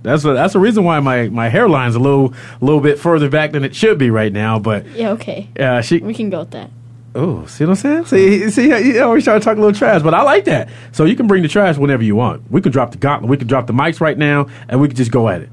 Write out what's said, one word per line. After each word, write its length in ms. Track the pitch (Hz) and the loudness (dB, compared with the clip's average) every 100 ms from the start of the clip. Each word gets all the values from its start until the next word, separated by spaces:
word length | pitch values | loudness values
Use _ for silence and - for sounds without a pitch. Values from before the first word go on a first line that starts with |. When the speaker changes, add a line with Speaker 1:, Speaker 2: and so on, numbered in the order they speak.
Speaker 1:
that's 200 | 107 147 | -2 -2
a, 100 | 151 | 0
that's 180 | 131 175 | 0 0
the 60 | 190 | 2
reason 260 | 202 214 | 2 2
why 160 | 175 156 | 0 0
my, 280 | 139 123 113 | 0 -2 -2
my 180 | 117 117 | -4 -2
hairline's 460 | 147 233 147 120 | 0 2 2 0
a 40 | 113 | 0
little, 360 | 135 139 135 127 - - | 2 2 0 -2 -16 -4
little 200 | 127 151 | 0 2
bit 160 | 143 143 | 2 0
further 320 | 170 165 147 | 0 0 0
back 220 | 151 151 | 0 -2
than 120 | 151 | -4
it 100 | 135 | -6
should 220 | - 220 185 | -2 0 2
be 140 | 127 | 2
right 200 | 110 107 | 2 0
now. 280 | 101 110 110 | -2 -2 -2
But 260 | 104 104 - | -2 -4 -6
Speaker 2:
Yeah, 240 | 226 226 | -6 -6
okay. 360 | 220 - - 202 - | -6 -8 -14 -14 -4
Speaker 1:
uh, 220 | 131 123 | -2 -2
she 180 | 117 170 | 0 -2
Speaker 2:
We 140 | 190 | -2
can 160 | 226 214 | -8 -6
go 120 | 180 | -8
with 100 | 139 | -10
that. 200 | 120 98 - - - - | -14 -18 -20 -20 -20 -14
Speaker 1:
Oh, 320 | 117 165 101 76 | -6 -4 -6 -10
see 180 | - | -4
what 60 | 156 | -2
I'm 60 | 190 | 0
saying? 280 | 277 311 | 0 -2
See, 460 | 339 190 190 214 214 | 0 4 4 4 0
see, 180 | 202 254 240 247 | 2 2 4 2
you 100 | 233 | 2
always 220 | 254 233 | 2 2
try 80 | 262 | 2
to 60 | 214 | 2
talk 160 | 214 214 | 2 2
a 40 | |
little 160 | 214 208 | 2 2
trash, 260 | 233 190 | 2 2
but 100 | 151 | 2
I 100 | 165 | 2
like 220 | 277 330 | 4 2
that. 240 | 370 147 - - - | 2 -2 -4 -12 -14
So 140 | - 156 | 0 2
you 100 | 247 | 2
can 100 | 233 | 2
bring 160 | 190 | 2
the 60 | 156 | 2
trash 300 | 202 196 143 | 2 2 2
whenever 260 | 143 131 | 0 0
you 100 | 110 | 0
want. 360 | 104 120 82 - | 2 0 -4 -4
We 80 | 117 | -2
can 100 | 147 | 0
drop 180 | 131 120 | 0 -2
the 60 | - | -2
gauntlet, 320 | 139 143 113 | -2 -2 -2
we 80 | 139 | -2
can 100 | 120 | 0
drop 180 | 135 117 | -2 -2
the 60 | |
mics 260 | 110 160 160 | -2 -2 -2
right 160 | 160 131 | -2 0
now, 280 | 151 143 139 - - | 0 0 -2 -8 -4
and 100 | 123 | 0
we 80 | 143 | 0
can 80 | 123 | 0
just 120 | 117 | 0
go 180 | 123 113 | 0 0
at 100 | 87 | -2
it. 80 | - | -8